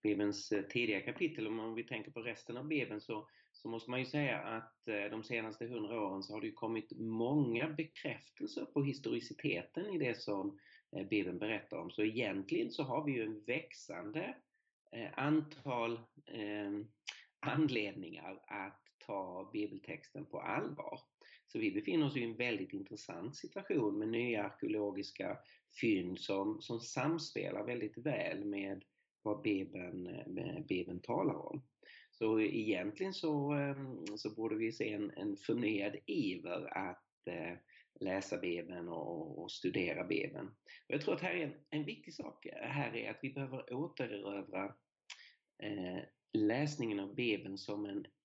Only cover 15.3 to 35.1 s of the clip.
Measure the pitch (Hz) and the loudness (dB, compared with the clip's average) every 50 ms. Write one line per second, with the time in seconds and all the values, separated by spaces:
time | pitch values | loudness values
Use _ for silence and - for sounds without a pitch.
15.3 | 151 156 151 147 - - - 139 127 120 117 117 117 113 117 - _ - - - | 6 6 6 2 -6 -8 -2 0 2 2 2 2 0 -2 -4 -12 _ -20 -16 -10
16.3 | - 113 107 101 104 104 104 101 101 104 107 113 _ _ _ - - - - _ | -6 -4 -2 -2 0 0 0 0 0 -2 -4 -6 _ _ _ -12 -12 -12 -18 _
17.3 | _ _ - - 117 139 156 139 127 117 104 101 - 104 92 82 87 85 90 90 | _ _ -2 0 4 6 6 6 6 4 2 2 -2 -6 -8 -8 -10 -10 -8 -10
18.3 | 98 98 - - 104 101 95 101 101 - _ - _ _ - - 107 98 95 92 | -10 -10 -10 -8 -6 -6 -6 -6 -8 -12 _ -20 _ _ -8 -4 -2 -2 -2 -2
19.3 | 90 92 98 101 - 107 104 101 98 95 - - - - - - _ - - - | -4 -6 -8 -4 -2 -2 -2 0 -2 -8 -8 -8 -8 -8 -8 -12 _ -10 -10 -6
20.3 | - - - - 98 135 208 - 143 - - - - - - _ _ _ - - | -6 -4 -2 0 0 0 0 -2 -4 -6 -6 -6 -8 -10 -12 _ _ _ -20 -20
21.3 | - - _ _ - 113 110 104 95 101 107 - 180 165 151 143 143 131 120 113 | -20 -20 _ _ -4 0 2 2 2 2 0 4 4 6 6 6 4 2 0 0
22.3 | 113 107 123 123 113 101 95 95 - 98 98 - 110 107 - - 87 85 85 - | 0 0 0 0 2 0 -2 -2 -4 -6 -6 -6 -8 -10 -8 -8 -8 -6 -6 -6
23.3 | 143 - - 175 - 202 190 - 202 156 117 104 101 104 107 110 113 117 120 123 | -6 -6 -10 -8 -8 -8 -2 2 2 4 4 4 2 2 0 2 2 2 2 4
24.3 | 117 107 101 98 - - - 110 110 107 104 101 95 95 101 - - - 95 92 | 2 2 2 0 -2 -2 -2 0 2 2 2 0 0 -2 -4 -6 -4 -4 -2 -2
25.3 | 92 - - - - - _ _ - - - 117 107 95 87 90 92 90 - - | -2 -4 -6 -18 -20 -20 _ _ -6 2 4 6 6 6 4 2 -2 -4 -2 0
26.3 | 98 98 98 104 110 - - - 120 113 - - - 127 127 151 165 165 143 - | 2 2 4 2 0 -2 -4 -4 -4 -4 -4 -4 -2 0 2 2 2 2 0 -2
27.3 | - - 95 92 92 101 104 113 123 - 107 107 - - 120 151 131 104 - 85 | -2 -2 -2 0 0 -2 -2 -2 -2 -2 -2 -4 -4 -2 0 0 2 2 2 0
28.3 | 85 95 101 101 101 101 98 98 98 95 - _ _ _ _ _ _ _ _ 110 | 0 -2 -2 -2 0 0 -2 -2 -4 -6 -8 _ _ _ _ _ _ _ _ -2
29.3 | 104 104 - 113 101 95 95 92 98 95 90 90 82 90 90 87 - - - - | -2 0 2 2 4 4 2 0 -4 -6 -6 -6 -6 -6 -6 -4 -6 -6 -6 -6
30.3 | - 90 87 87 90 - 156 - - - - - 90 90 - - 120 135 190 156 | -4 -4 -2 -2 -4 -4 -2 0 0 0 0 -2 -4 -6 -2 0 2 4 4 2
31.3 | - - - - - - - _ _ _ - - - - - _ _ - 113 110 | 2 0 -4 -6 -6 -8 -8 _ _ _ -20 -20 -20 -20 -20 _ _ 0 4 4
32.3 | 110 110 110 - - 113 107 107 101 92 90 98 104 - 185 190 185 - - 160 | 6 6 6 6 4 2 4 4 2 2 2 -2 0 0 -2 0 0 0 2 2
33.3 | 151 147 139 143 147 143 143 143 139 139 139 131 127 95 80 - 104 107 - 107 | 4 4 4 4 4 4 4 2 0 -2 -4 -6 -6 -6 -6 -6 -6 -2 -4 -4
34.3 | 107 110 110 113 110 107 113 110 113 - 113 110 104 104 104 101 | -2 0 2 2 2 4 2 2 2 2 0 0 2 0 0 -2